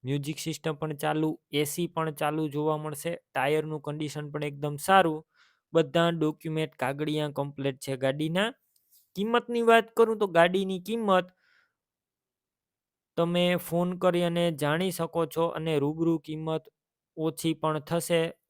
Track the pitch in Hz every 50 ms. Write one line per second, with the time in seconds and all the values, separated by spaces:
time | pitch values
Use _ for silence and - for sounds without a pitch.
0 | - 127 139 143 139 143 160 - - 165 156 - - 160 156 143 160 156 151 143
1 | - 151 151 156 156 156 156 - _ _ - 143 151 147 - - 175 165 - 165
2 | 160 160 151 147 156 147 151 156 156 151 135 147 151 156 156 151 151 156 147 147
3 | - 170 170 165 _ _ _ 139 127 143 151 156 151 156 156 151 147 147 147 151
4 | 156 143 - 151 147 147 147 151 151 147 143 143 143 147 147 143 - - 190 196
5 | 180 165 156 156 160 _ _ _ _ _ _ _ _ _ - 160 165 143 135 170
6 | 170 170 170 165 156 151 151 _ - 165 156 156 156 156 _ - 127 127 139 143
7 | 151 147 151 151 151 147 147 147 143 143 143 - 135 139 135 - - - 135 123
8 | 131 135 135 147 156 160 165 185 202 226 269 _ _ _ _ _ _ _ _ -
9 | _ _ _ 180 202 226 233 240 233 233 240 233 226 226 226 233 226 226 _ -
10 | 233 226 226 214 208 196 165 170 170 180 180 196 196 190 190 180 180 202 220 233
11 | 226 202 190 180 180 180 _ _ _ _ _ _ _ _ _ _ _ _ _ _
12 | _ _ _ _ _ _ _ _ _ _ _ _ _ _ _ _ _ _ _ _
13 | _ _ _ - 170 170 175 180 180 175 180 170 - - 165 170 175 180 180 180
14 | 180 185 175 175 175 170 170 175 170 170 160 135 151 147 151 165 185 190 170 -
15 | 165 165 - 165 165 151 - 160 165 170 - 160 160 160 156 147 143 147 156 160
16 | 165 165 165 156 _ - 156 156 160 160 160 160 156 - _ _ _ _ _ _
17 | _ _ _ 170 156 160 160 - - 165 156 151 - 156 156 151 143 - 170 170
18 | 165 - 175 165 165 165 - _ _